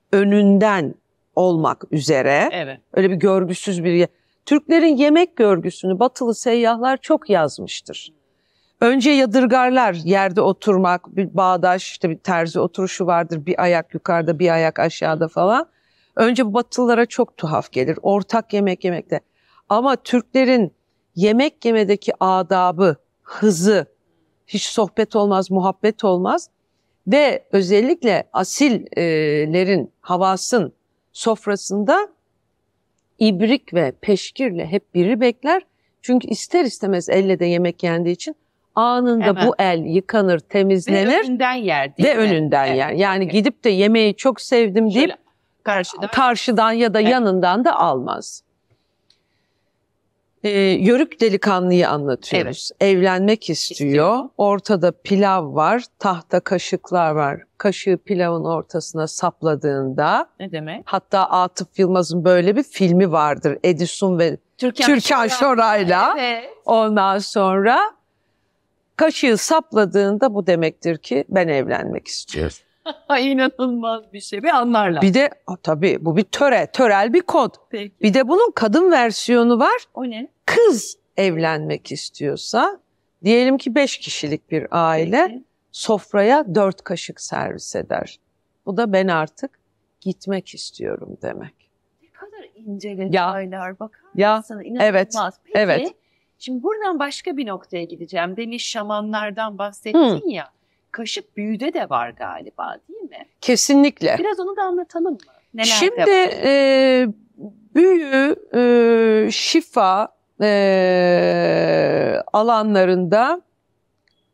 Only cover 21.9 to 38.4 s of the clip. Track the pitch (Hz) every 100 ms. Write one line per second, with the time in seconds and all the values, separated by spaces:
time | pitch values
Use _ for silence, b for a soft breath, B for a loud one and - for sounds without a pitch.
21.9 | 202 - - 190 185 180 190 180 165 190
22.9 | 147 _ _ - - 214 165 190 202 147
23.9 | _ _ _ _ _ _ 208 - - 202
24.9 | - 214 220 208 190 185 190 185 185 214
25.9 | 214 214 180 185 320 - _ _ _ _
26.9 | _ - 269 285 - - 196 180 202 247
27.9 | 339 233 180 - - 185 - 285 220 -
28.9 | - 170 156 156 151 156 170 185 190 123
29.9 | _ - 180 190 185 - 240 147 - _
30.9 | _ _ - - 214 - 202 - 196 208
31.9 | 349 415 _ _ _ _ _ _ _ _
32.9 | _ _ - 220 180 214 269 - 170 143
33.9 | - - 196 - - 262 170 160 196 -
34.9 | 175 175 233 247 226 285 370 - _ _
35.9 | _ - 247 - 208 - 349 277 - 196
36.9 | 185 165 185 190 180 175 175 175 175 175
37.9 | 165 170 180 - 302